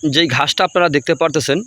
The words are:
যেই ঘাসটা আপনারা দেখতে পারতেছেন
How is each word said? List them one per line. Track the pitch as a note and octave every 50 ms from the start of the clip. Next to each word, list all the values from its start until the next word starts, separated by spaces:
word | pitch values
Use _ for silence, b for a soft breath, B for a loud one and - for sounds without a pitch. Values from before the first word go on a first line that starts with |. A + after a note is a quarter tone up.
| - D#3
যেই | C3 D3+ E3+ D#3
ঘাসটা | B2 C3 C#3+ C#3+ - - F#3+
আপনারা | F3+ - F#3 F3 E3+
দেখতে | C#3+ C#3+ - - E3
পারতেছেন | C#3 E3 E3 D3 D#3+ - - C#3 F3 A3+